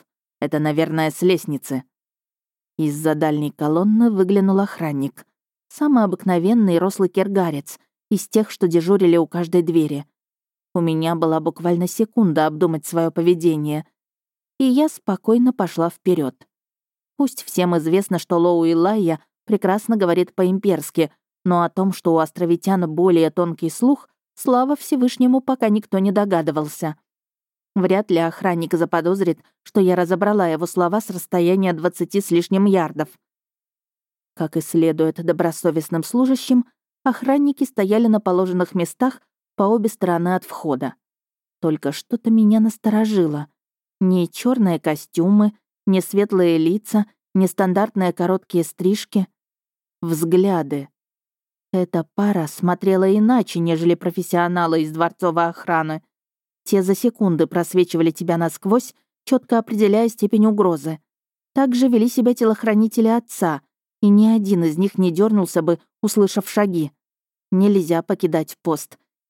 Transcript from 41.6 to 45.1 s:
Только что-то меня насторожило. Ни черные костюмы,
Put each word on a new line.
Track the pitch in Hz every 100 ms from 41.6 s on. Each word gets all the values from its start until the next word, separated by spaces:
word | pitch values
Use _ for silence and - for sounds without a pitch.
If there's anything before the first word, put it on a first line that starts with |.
Только | 165 151 -
что-то | 151 - 240 226
меня | 226 214 220
насторожило. | 220 - 220 214 220 202 160 147 147 _ _ _ _ -
Ни | 185 185 170
черные | - 240 254 190 160
костюмы, | 165 151 -